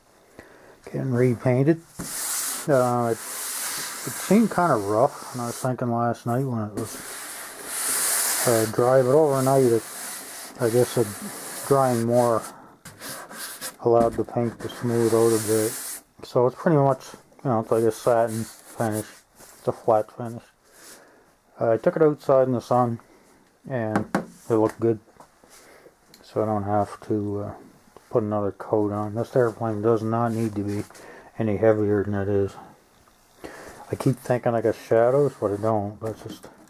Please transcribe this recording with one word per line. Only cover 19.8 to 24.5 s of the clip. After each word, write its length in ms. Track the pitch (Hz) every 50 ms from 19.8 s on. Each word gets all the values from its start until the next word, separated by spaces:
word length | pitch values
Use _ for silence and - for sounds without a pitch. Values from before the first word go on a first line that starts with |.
| - - 113 107 107 - -
finish. 260 | - 120 117 117 117 - _ _ _ _ _ _ - - - - - - - _ _ _ _ _ _ _ _ _ -
Uh, 120 | 131 117
I 40 | 113
took 200 | 110 - 175 175
it 60 | -
outside 460 | 160 151 147 143 - - 139 131 131 127
in 40 |
the 80 | 127 117
sun, 380 | - - 127 120 123 120 117 110 - _ - _ _ _ _ _ _ _ _ _ - -
and 380 | 135 123 113 107 110 110 110 - - - - - - - -
it 60 | -